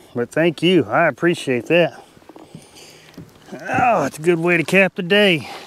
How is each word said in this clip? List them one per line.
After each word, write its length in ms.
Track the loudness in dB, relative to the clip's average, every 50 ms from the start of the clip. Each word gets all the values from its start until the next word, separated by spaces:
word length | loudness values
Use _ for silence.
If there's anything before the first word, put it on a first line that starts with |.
| -20 -10 -8
but 140 | -6 -6 -4
thank 340 | -2 0 0 0 0 0 0
you. 220 | 2 2 2 2
I 220 | 2 0 0 2 0
appreciate 580 | 0 0 -2 -2 -2 -2 -2 -4 -4 -2 -2 0
that. 360 | 2 2 2 0 -2 -8 -18 -20 _ -20 -20 -20 -20 -20 -20 -20 -20 -20 -20 -20 -20 -20 -20 -20 -20 -20 -20 -20 -20 -20 -20 -20 -20 -20 -20 -18 -18 -14
Oh, 440 | -10 -6 -2 0 2 2 2 2 0
it's 120 | -2 -6 -2
a 40 |
good 180 | 0 0 0 2
way 180 | 2 2 2 0
to 60 | 0
cap 320 | 2 2 2 2 2 0
the 80 | -6 -2
day. 460 | 0 2 4 4 4 2 0 -2 -8 -14 -16 -18